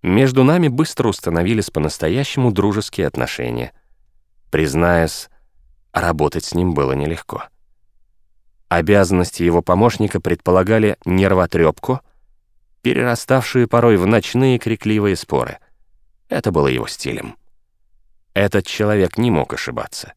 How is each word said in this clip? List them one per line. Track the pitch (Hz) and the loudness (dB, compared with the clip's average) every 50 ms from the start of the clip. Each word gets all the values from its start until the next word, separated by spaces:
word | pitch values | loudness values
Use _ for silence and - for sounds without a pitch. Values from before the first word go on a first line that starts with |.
Между | - 87 92 110 135 131 127 131 127 | 0 2 2 4 4 4 4 4 4
нами | 135 160 180 170 | 4 4 4 2
быстро | 147 120 135 160 - - - 123 110 | 0 0 0 -2 -2 -2 -2 -2 -2
установились | 95 - - 87 82 82 87 98 117 110 95 - | -2 -2 -4 -2 -2 0 0 0 0 -2 -2 -4
по-настоящему | - 80 76 78 - - 82 78 90 131 139 - - 139 127 120 | -4 -4 -4 -4 -4 -4 -2 -2 -2 -2 -4 -4 -2 0 0 2
дружеские | 101 101 101 104 101 107 101 - - - 87 | 2 2 0 0 0 -2 -6 -6 -6 -4 -4
отношения. | 69 - - 60 - - - 60 60 58 58 62 - _ _ _ _ - _ _ _ _ _ _ _ _ _ _ _ | -4 -2 -4 -6 -6 -6 -8 -6 -6 -6 -6 -8 -10 _ _ _ _ -20 _ _ _ _ _ _ _ _ _ _ _
Признаюсь, | - 76 80 73 67 82 85 87 87 85 82 78 - - - _ _ _ _ _ _ _ _ _ _ _ _ _ | -2 0 0 0 0 2 2 4 4 2 2 0 -4 -10 -16 _ _ _ _ _ _ _ _ _ _ _ _ _
работать | - - - 85 82 76 76 73 - 80 - | -4 -2 -2 -2 0 0 -2 -2 -2 -6 -8
с | - - | -4 -4
ним | 85 92 90 80 | -2 -2 0 0
было | 73 69 65 65 | 0 -2 -2 -2
нелегко. | 69 71 78 85 - - - - - - - _ _ _ _ _ _ _ _ _ _ _ _ _ _ _ _ _ _ _ _ _ _ _ _ | -2 -4 -6 -6 -8 -10 -12 -12 -12 -14 -14 _ _ _ _ _ _ _ _ _ _ _ _ _ _ _ _ _ _ _ _ _ _ _ _
Обязанности | 87 87 82 90 101 101 95 87 95 90 87 85 - - 87 | -2 0 2 4 4 4 4 4 2 0 0 0 -2 -2 0
его | 85 85 85 | 2 2 2
помощника | - - 90 95 113 120 - - 107 98 - 90 | 2 2 2 4 4 2 2 0 -4 -2 -2 -4
предполагали | - 90 87 - _ 90 90 92 92 98 113 113 107 104 - _ - | -2 -2 -4 -2 _ 2 2 2 2 2 2 2 2 0 -2 _ -4
нервотрёпку, | 85 90 95 98 95 92 92 90 82 - 85 82 78 78 - - - 127 131 _ _ _ _ _ _ _ _ _ _ _ _ _ _ _ _ | 0 2 2 2 4 4 2 0 0 2 2 2 2 2 -2 -4 -4 -4 -4 _ _ _ _ _ _ _ _ _ _ _ _ _ _ _ _
перераставшую | - 123 131 - 120 123 117 - - - 131 131 113 - - 127 120 | -4 -2 -2 0 0 -2 -2 -4 -2 0 0 0 0 0 0 0 0
порой | 113 - 120 117 120 110 | 2 2 4 4 6 4
в | 92 90 | 4 4
ночные | 98 113 113 - - - 123 131 131 127 117 | 4 2 2 0 0 0 2 2 2 2 0
крикливые | - 113 113 - - 107 107 107 104 101 92 | 0 -4 -4 -2 -2 -2 0 2 2 0 0
споры. | - - - - 65 60 60 - - _ _ _ _ _ _ _ _ _ _ _ _ _ _ | -2 -4 -4 -2 -2 -2 -4 -10 -16 _ _ _ _ _ _ _ _ _ _ _ _ _ _
Это | - - - 120 | -6 -4 -4 0
было | 85 78 71 | 0 2 2
его | 67 64 62 53 | 2 0 -2 -6
стилем. | - - - - 67 58 - - - - _ _ - _ _ _ _ _ _ _ _ _ _ _ _ _ _ _ _ _ | -8 -10 -10 -8 -8 -8 -8 -10 -14 -16 _ _ -20 _ _ _ _ _ _ _ _ _ _ _ _ _ _ _ _ _
Этот | 98 101 98 - 101 92 | 0 0 2 0 -2 -2
человек | - - - 107 104 107 101 92 85 - | -4 -4 -2 0 0 2 2 0 0 0
не | - 120 123 | -2 0 0
мог | 98 76 67 - 60 | 0 0 -2 -4 -8
ошибаться. | 58 - 62 62 57 52 - - - - - - | -8 -8 -8 -8 -8 -10 -10 -12 -16 -16 -16 -20